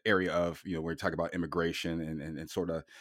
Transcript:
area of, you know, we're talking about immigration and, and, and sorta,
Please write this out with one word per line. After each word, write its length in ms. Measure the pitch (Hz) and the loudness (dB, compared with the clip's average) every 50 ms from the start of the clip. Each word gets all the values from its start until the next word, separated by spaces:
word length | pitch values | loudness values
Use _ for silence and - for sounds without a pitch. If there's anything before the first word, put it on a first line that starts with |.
| - | 2
area 300 | 110 101 92 92 85 78 | 4 4 6 4 4 4
of, 300 | 87 87 85 80 - - | 2 2 2 0 -4 -4
you 100 | 95 87 | -4 -2
know, 60 | 80 | -2
we're 140 | 80 82 82 | 0 -2 -2
talking 180 | - - 90 82 | 0 0 0 0
about 220 | 80 85 85 - | 0 -2 0 0
immigration 680 | 90 85 76 76 85 82 85 85 - - 85 82 82 | -2 -2 0 2 2 2 2 0 -2 -2 -2 -2 -2
and, 200 | 80 78 80 76 | -2 -4 -6 -6
and, 180 | 71 80 78 71 | -6 -8 -8 -8
and 100 | 82 - | -10 -4
sorta, 340 | - 98 87 85 82 80 - _ - - | -2 -2 -2 0 -2 -4 -4 _ -18 -20